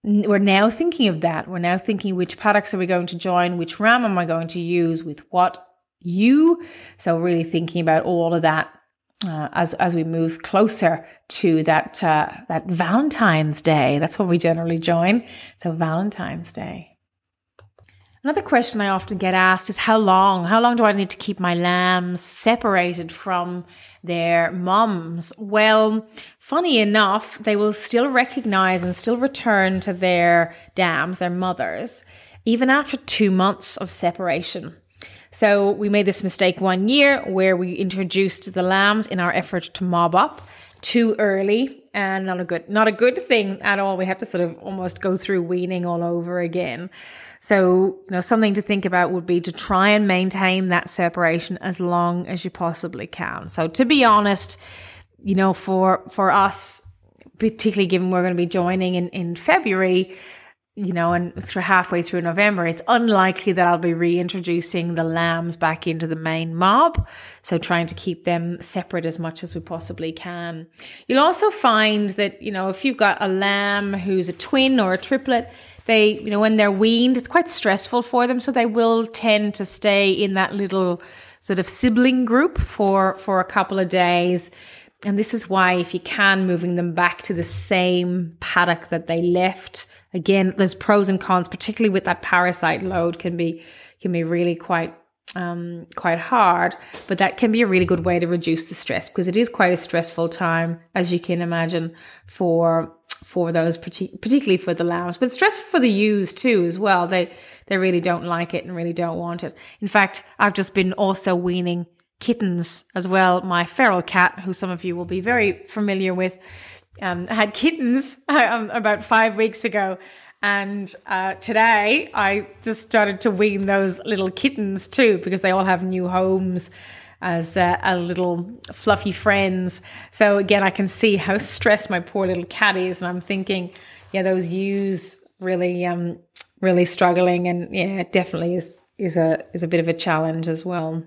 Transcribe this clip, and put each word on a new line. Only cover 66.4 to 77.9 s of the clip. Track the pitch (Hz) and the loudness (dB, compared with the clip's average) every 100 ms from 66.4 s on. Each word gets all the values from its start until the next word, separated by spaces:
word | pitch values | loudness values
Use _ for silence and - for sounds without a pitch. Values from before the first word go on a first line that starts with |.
| 165 | -4
mob. | 165 185 226 330 330 - - - - | 0 2 4 4 0 -6 -10 -20 -18
So | - 170 | -4 -4
trying | - 175 165 | 0 -2 -2
to | |
keep | - - 165 | -6 -8 -6
them | - 170 170 175 | -4 -2 -4 -6
separate | - 190 170 175 165 | -6 -6 -6 -6 -6
as | 165 | -6
much | 165 160 | -10 -10
as | 175 | -12
we | 170 | -12
possibly | 160 170 170 170 165 | -10 -12 -10 -10 -10
can. | 160 180 175 170 160 165 _ - - - | -10 -14 -12 -10 -12 -16 _ -20 -20 -2
You'll | 262 | 2
also | 302 359 427 | 4 4 0
find | - 254 214 214 214 208 | 2 2 4 2 2 -2
that, | 190 202 196 | -2 -4 -4
you | 208 | -8
know, | 190 190 | -4 -4
if | 190 | -2
you've | 277 262 | -4 2
got | 202 - | 2 2
a | 196 | 0
lamb | 190 196 202 202 202 202 | 0 0 0 0 -2 -2
who's | 196 185 190 175 | -4 -2 -2 -2
a | |
twin | 170 - 269 262 262 | -6 -2 2 4 4
or | 190 | 2
a | 185 | 0
triplet, | - 269 269 240 233 - - - - | 0 -2 0 -2 -2 -16 -20 -14 2
they, | 220 214 214 | 4 4 2
you | 214 | -2
know, | 208 | 2
when | 220 220 | 2 4
they're | 208 | 4
weaned, | 196 220 226 247 247 | 4 4 6 4 2
it's | 240 | 2
quite | 339 349 | 0 2
stressful | - 220 190 - | 0 0 0 0